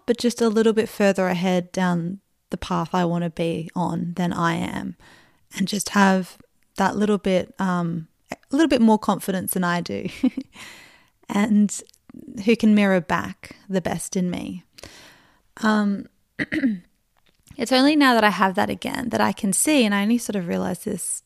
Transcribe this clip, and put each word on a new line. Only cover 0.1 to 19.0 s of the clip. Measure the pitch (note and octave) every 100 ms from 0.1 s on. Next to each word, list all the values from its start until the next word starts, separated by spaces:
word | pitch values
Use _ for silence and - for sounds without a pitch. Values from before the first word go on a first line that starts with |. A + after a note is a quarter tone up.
| A#3
just | A#3+ -
a | A#3
little | G#3+ A3+
bit | G#3+ -
further | - G3+ G3 F#3
ahead | F3 F#3 F3+ F3
down | F#3+ F3+ F3 E3+ G3 _ _ _
the | -
path | - F3 E3
I | F#3
wanna | E3+ E3+ F3
be | - E3 E3+ D#3+
on | F3+ E3+ E3+ F3
than | E3+ F3
I | - E3+
am, | E3+ F3+ - - - - - _ _ _ -
and | F#3+
just | G3+ -
have | G3+ G3 F#3+ F3+ - _ _ _ -
that | F#3+ G3+
little | G#3 G3+
bit, | G3 F#3 - -
um, | F#3+ F3 E3+ E3 D#3+ _ _
a | - _
little | C#4 D#4
bit | B3+
more | A3+ G#3+
confidence | - F#3+ - F#3 G3+
than | F#3
I | F3 F3
do, | E3+ G3 - - C4 - - - -
<laughs> | - - _ _ _ -
and | G3+ G#3 G#3 G3+ - - _ - - - -
who | G3
can | A3+ A3
mirror | G#3 G3 F#3
back | E3 F3 F#3 - - - -
the | F#3+
best | - E3+ - F#3+
in | F3+
me. | - - F#3 - - - - - - _ _ _ -
Um, | G#3+ G#3+ G3+ G3 - _ _ -
<clears throat> | - D#4 C4 F#3 - _ _ _ _ _ _ -
it's | A#3
only | B3+ C#4 D#4
now | C4+
that | A#3
I | G#3+
have | F3+ F#3+
that | F#3 G#3
again | G3 - -